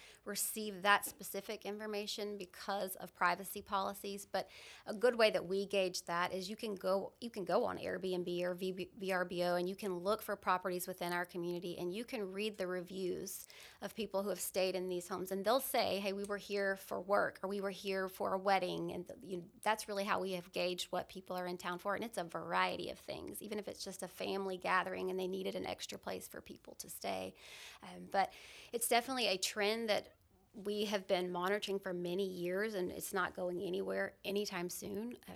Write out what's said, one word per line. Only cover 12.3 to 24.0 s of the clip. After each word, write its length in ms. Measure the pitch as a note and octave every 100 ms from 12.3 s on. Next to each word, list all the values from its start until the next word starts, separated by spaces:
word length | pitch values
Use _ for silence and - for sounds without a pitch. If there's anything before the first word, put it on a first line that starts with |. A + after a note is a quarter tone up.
read 260 | F#3+ A3 G3+
the 100 | F3+
reviews 800 | F3+ F3 F#3 F3+ E3+ G3 - - - - -
of 140 | G3+ -
people 280 | G3+ F#3+
who 60 | G3+
have 100 | F3+
stayed 360 | - G3 F#3 F#3
in 140 | F#3
these 180 | F3+ -
homes. 240 | F#3 F3+
And 140 | G3 G3
they'll 140 | C4
say, 400 | - B3 - G3
"Hey, 140 | G3+
we 100 | G3
were 140 | G3+ G3+
here 380 | - G3+ G3 G3
for 240 | - G3
work," 380 | F#3 G3+ E3+ -
or, 60 | F#3+
"We 120 | G3+
were 80 | G3
here 380 | F#3+ G3 F#3+ F#3+
for 260 | - F#3+
a 40 | F#3+
wedding." 540 | G3 F#3+ F3+ E3+ E3+
And 140 | F3+ F3
th-, 120 | -
you, 200 | - F3+ F3 -
that's 240 | G#3 A3 -
really 160 | G3
how 160 | G3+ F#3+
we 120 | F#3+
have 200 | F3+ F3+
gauged 360 | F3 F3+ F3+ -
what 160 | F3+ -
people 280 | F#3+ - F3+
are 80 | F3+
in 120 | F3+
town 220 | F3+ F3
for. 160 | G3+ G3
And 80 |
it's 140 | A3+ G3
a 60 |
variety 640 | E3+ E3+ E3 F#3 F#3 F3+ -
of 80 | -
things, 440 | - - - G3+
even 180 | G#3 G#3+
if 80 | G3
it's 160 | -
just 200 | G3 F#3